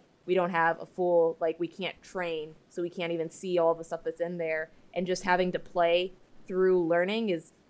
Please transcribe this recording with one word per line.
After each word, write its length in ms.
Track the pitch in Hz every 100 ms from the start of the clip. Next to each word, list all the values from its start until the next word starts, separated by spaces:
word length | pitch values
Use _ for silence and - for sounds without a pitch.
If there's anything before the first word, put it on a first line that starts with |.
| _ _ -
We 80 |
don't 160 | 180 175
have 280 | 170 165 165
a 40 | -
full, 520 | - 180 170 165 165
like, 180 | 165 160
we 80 | 170
can't 340 | - 175 -
train, 520 | - 190 175 160 156 156 _
so 140 | -
we 80 | 170
can't 200 | 180 170
even 200 | 170 165
see 280 | - 190 175
all 160 | 165
the 80 | 165
stuff 180 | 165 160
that's 160 | 165 165
in 160 | 170 175
there. 320 | 160 160 160 - -
And 120 | 180 180
just 160 | 180
having 280 | 185 180 180
to 60 | 165
play 540 | - 180 170 175 185 - _ - -
through 400 | 185 185 185 165
learning 440 | 170 185 220 220
is, 220 | 165 - _